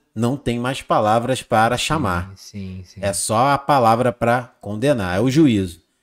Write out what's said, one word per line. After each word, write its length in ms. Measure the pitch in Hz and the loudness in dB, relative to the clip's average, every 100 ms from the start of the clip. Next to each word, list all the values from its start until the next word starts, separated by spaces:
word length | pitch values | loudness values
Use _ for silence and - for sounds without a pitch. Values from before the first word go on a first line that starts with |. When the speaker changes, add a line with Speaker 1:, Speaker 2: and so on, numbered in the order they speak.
| _ | _
Speaker 1:
não 220 | 110 120 139 | -4 -2 -2
tem 220 | - 120 | -4 -4
mais 240 | 123 135 | -4 -6
palavras 600 | - 156 107 117 123 127 | -2 0 2 2 0 -4
para 340 | - 110 113 123 | -2 0 2 0
chamar. 560 | - 156 107 87 95 | -2 -2 -2 -4 -6
Speaker 2:
Sim, 480 | 98 - 101 95 92 | -14 -18 -14 -12 -14
sim, 20 | |
sim. 160 | 90 98 | -16 -8
Speaker 1:
É 100 | 98 | -6
só 360 | 95 - 110 139 | -4 -2 0 2
a 60 | 139 | 0
palavra 520 | - 139 113 117 120 | 0 2 4 4 0
pra 420 | - 117 123 120 _ | 0 0 0 -2 _
condenar, 560 | 101 107 139 123 92 92 | -12 -4 -2 0 -2 0
é 40 | |
o 100 | 131 | 2
juízo. 520 | 135 151 104 92 82 _ _ | 4 4 4 -2 -8 _ _